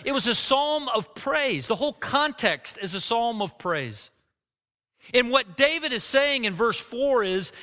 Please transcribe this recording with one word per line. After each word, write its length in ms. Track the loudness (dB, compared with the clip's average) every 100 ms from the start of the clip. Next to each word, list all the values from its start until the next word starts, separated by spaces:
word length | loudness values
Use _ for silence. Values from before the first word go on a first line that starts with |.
it 60 | -2
was 160 | 0 2
a 80 |
psalm 540 | 4 4 4 2 -2 -2
of 260 | -2 -4
praise. 540 | -8 -2 0 0 -2 -2
The 80 | -2
whole 160 | -2
context 840 | -4 -2 0 0 2 0 0 -6 -8
is 100 | -6
a 60 | -4
psalm 400 | 0 0 0 -2
of 160 | -6 -4
praise. 540 | -2 -2 -4 -8 -14 _ _ _ _ _ _ _ _ _ -2
And 160 | 0 2
what 260 | 0 0 2
David 360 | 2 2 -2
is 100 | -2
saying 420 | 2 2 2 0
in 100 | -2
verse 260 | 0 0 0
four 420 | -4 -2 2 2
is 300 | 2 0 -4 -10